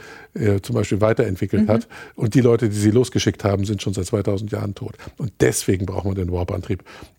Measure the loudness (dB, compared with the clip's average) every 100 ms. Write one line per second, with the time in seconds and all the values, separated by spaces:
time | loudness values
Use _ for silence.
0 | -18 -20 -14 -2 0 0 0 -2 0 2
1 | 2 2 0 -2 0 2 4 2 0 -14
2 | -18 -4 2 4 6 4 2 2 4 4
3 | 2 0 0 0 0 0 0 -2 -2 -4
4 | -2 -2 0 -2 -4 -6 -6 -8 -12 -12
5 | -18 -8 -10 2 2 2 0 -2 -2 -4
6 | -4 -4 -2 -4 -4 -6 -6 -8 -8 -20
7 | -20